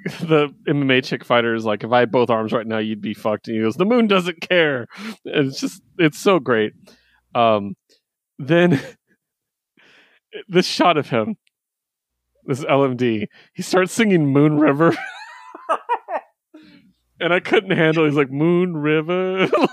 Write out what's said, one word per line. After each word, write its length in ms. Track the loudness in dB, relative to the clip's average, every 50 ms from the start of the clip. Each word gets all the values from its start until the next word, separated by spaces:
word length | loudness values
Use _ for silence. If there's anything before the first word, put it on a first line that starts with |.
| -6 -12 -12 -8
the 340 | -2 0 2 2 2 0 -4 _ -4 -2
M 140 | -2 0
M 80 | 2 2
A 100 | 2 2
chick 240 | 0 -2 -6 -6 -2
fighter 300 | 0 2 2 2 0 -2
is 100 | -2 -2
like, 180 | -4 -4 -4
"If 80 | -2 0
I 80 | 2 2
had 120 | 2 2
both 160 | 2 2 2 2
arms 240 | 0 0 -2 -2
right 140 | -4 -4 -4
now, 100 | -4 -4
you'd 240 | -4 -4 -4 -6 -8
be 140 | -8 -8 -8
fucked." 340 | -6 -4 -4 -4 -4 -6 -6
And 80 | -4
he 60 | -2
goes, 140 | -2 -2 0
"The 100 | 0 0
moon 200 | 2 2 2 2
doesn't 360 | 2 2 2 0 -2 -8 -8
care." 440 | -4 0 2 2 2 2 0 -4 -8 -12 -16 -16 -14 -14 -14 -14 -12
And 220 | -6 -2 -2 -2 -2
it's 120 | -4 -6
just, 200 | -8 -10 -10 -12 _ _ _ 0
it's 200 | 0 0 0 0
so 200 | 0 2 2 2
great. 360 | 2 0 0 0 0 -2 -4 _ _ -20 -20 _ _ _ _ _ _ _ 0
Um, 400 | 2 2 4 2 2 -2 -6 -12 -14 _ _ _ _ _ _ _ _ _ _ _ -8
then 400 | -2 2 2 4 4 4 2 0 -2 -6 -18 _ _ _ _ _ _ _ _ _ _ _ _ _
<laughs> 880 | _ _ _ _ _ _ _ _ _ _ _ _ _ _ -20 -18 -8 -2
this 180 | 0 0 0
shot 320 | 0 0 0 2 2 2 0
of 100 | 0 -2
him, 280 | -2 -2 -2 -2 -6 -10 _ _ _ _ _ _ _ _ _ _ _ _ _ _ _ _ _ _ _ _ _
this 220 | -6 -6 -4 -2 0
L 160 | 2 2 2
M 140 | 0 0 0
D, 300 | -2 -2 -2 -2 -4 -8 _ -16 -20 _ _
he 80 | -14
starts 320 | -6 -2 0 0 0 0 0
singing 320 | 0 2 2 2 2 2
Moon 320 | 2 4 4 4 4 4 2
River. 360 | 2 2 2 4 2 2 2 0
<laughs> 40 | -6 -12 -16 -18 -20 -20 -20 -20 -20 -20 -20 -10 -6 -6 -6 -4 -4 -6 -6 -6 -6 -8 -10 -10 -10 _ _ _ _ _ -20 -20 -20 -20 -20 -20 _ _ _ _ _ _ _ -4
And 120 | -2 0 0
I 60 | 0
couldn't 320 | 0 0 0 0 2 2 2
handle, 300 | 2 4 4 4 2 2
he's 80 | 2 2
like, 160 | 2 0 0
"Moon 440 | 0 0 2 2 2 2 0 -2 -2 -4
River." 680 | -2 0 0 0 0 -2 -2 -2 -2 -2 -2 0 0 0
<laughs> 60 | 0 0 0 0